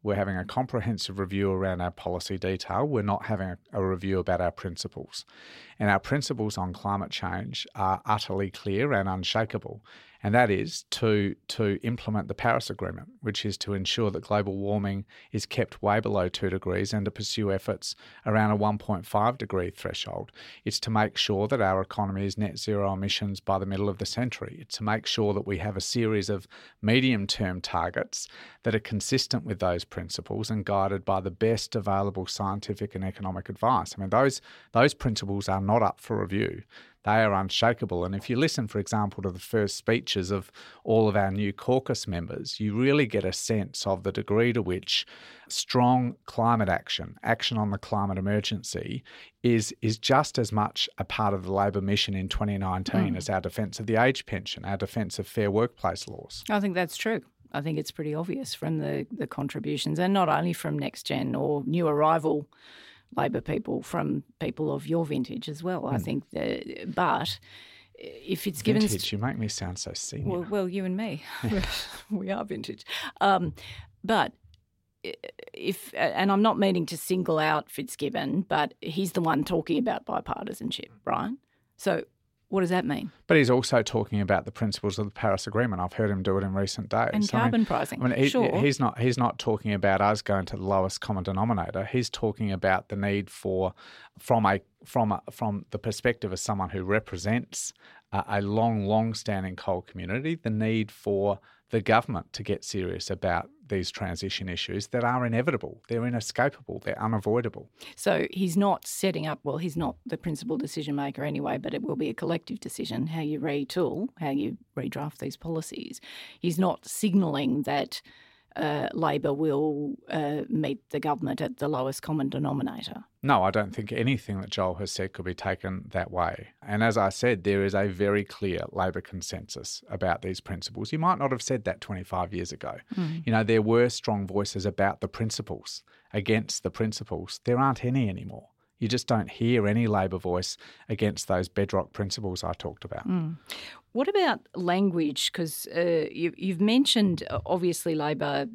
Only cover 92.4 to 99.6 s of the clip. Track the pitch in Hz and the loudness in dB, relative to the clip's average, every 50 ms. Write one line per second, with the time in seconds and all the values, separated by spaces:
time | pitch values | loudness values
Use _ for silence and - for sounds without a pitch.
92.4 | 110 101 98 92 - 95 92 92 - _ 107 101 98 101 101 101 98 98 - - | -2 -2 -2 2 4 4 4 4 2 _ -4 -2 0 2 2 0 0 -4 -10 -8
93.4 | - 101 95 92 95 92 - - - - - - - - _ - - - 127 113 | -4 -2 0 2 0 0 -2 -4 -18 -20 -20 -20 -20 -20 _ -20 0 2 2 4
94.4 | 107 98 98 95 - _ _ _ - - - 135 113 107 101 - - - - - | 6 6 4 4 0 _ _ _ -20 -2 0 2 2 2 2 -2 -2 -10 -8 -4
95.4 | 123 110 101 101 - - - 110 - 117 104 - - 123 117 - - 101 92 92 | -2 -2 -2 -2 -6 -6 -8 -4 -4 -4 -4 0 0 0 0 0 -2 -4 -4 -4
96.4 | - - 107 98 95 87 - 95 92 92 101 110 107 - - 90 85 104 110 123 | -2 -2 -2 -2 -2 -4 -2 -4 0 2 2 0 0 -2 -8 -4 0 0 0 0
97.4 | - - - - - - - _ _ - - - _ _ - 98 - - 104 101 | 0 -4 -8 -8 -8 -8 -10 _ _ -20 -20 -20 _ _ -4 -4 -2 0 -2 0
98.4 | 101 101 104 110 117 117 117 107 101 98 107 110 113 113 113 - - - 107 95 | 0 2 2 4 4 4 2 2 2 2 4 4 2 2 -2 -4 -4 -2 -2 -2
99.4 | 92 92 92 - | -2 -4 -6 -6